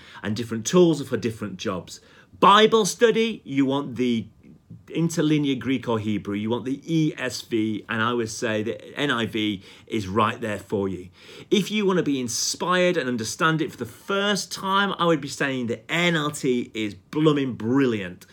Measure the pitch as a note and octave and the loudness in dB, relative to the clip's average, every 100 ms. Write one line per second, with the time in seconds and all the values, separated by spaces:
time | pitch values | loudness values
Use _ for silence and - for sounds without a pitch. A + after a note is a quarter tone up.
0 | - - G2+ A2 A#2 A#2 A2 F3+ F3 C#3+ | -20 -10 -6 -6 -4 -6 0 4 6 4
1 | C3+ A#2 A2+ A2+ G#2+ F#2 A2 F#2 - - | -2 -4 -4 -4 -8 -8 -6 -6 -8 -16
2 | - - - - F#3+ G3+ G#3+ A3 F#3+ - | -20 -20 -20 4 8 8 8 6 2 2
3 | A#3 A3 A3+ G#3+ - C#3 C3+ C#3 C#3+ A2+ | 4 4 0 -2 -4 0 2 0 -2 -2
4 | B2+ A#2 G2+ - - - - - - E3+ | 0 0 -4 -12 -20 -20 -20 -20 -8 -2
5 | E3 E3 D3+ D3+ D3 B2+ A2+ C3 B2 A2+ | -2 0 2 2 2 -2 -2 -2 0 -2
6 | G#2 G#2 F#2+ G2+ G#2+ A#2+ B2+ C3+ - E3 | -2 -4 -4 -4 -2 -4 -4 -8 -2 0
7 | D3+ - B2+ A#2+ - A2+ A2 G#2 - A2+ | 0 0 -6 -8 -4 -2 0 -2 -4 -2
8 | A2+ A#2+ A2 - A#2+ G#2+ G#2+ - - C2+ | 0 0 -2 -4 -2 -2 -4 -6 -10 -6
9 | C#3+ A#2+ G#2+ A2 G#2+ F#2+ - - - A2+ | -2 -2 -2 -2 -2 -4 -10 -20 -8 -6
10 | F#2 G#2 A2 A2+ A2+ G2+ - G#2+ G2 F2+ | -2 0 0 0 -6 -8 -4 -2 -2 -4
11 | F#2 - - - - G#3 F#3 G#3 G3 F#3 | -10 -20 -20 -20 0 0 2 0 0 2
12 | D3 C#3 B2 - - - E3+ F3+ F3+ E3+ | 0 -2 -2 -4 -4 -2 0 2 2 2
13 | B2+ B2 A2+ - E3 D#3+ C3 - A2+ - | 0 -2 -4 0 2 2 -2 -6 -10 -10
14 | - G3 G3+ G3 - - G3 G3 G3+ - | -4 -2 0 0 -4 -8 0 2 2 2
15 | E3+ D#3+ C3+ - C#3+ C3 A#2 A#2 - D#3+ | 2 2 0 -4 -2 -2 -4 -6 -4 0
16 | F3 E3 D3 D3 C#3 B2 - A2 G#2+ F2+ | 2 2 0 -2 0 0 -2 -4 -6 -6
17 | - D3 D#3 C#3+ C3+ A2 A2 C3+ C3 A2 | -8 2 4 4 2 -2 0 2 2 2
18 | F2+ F2+ - | -4 -12 -20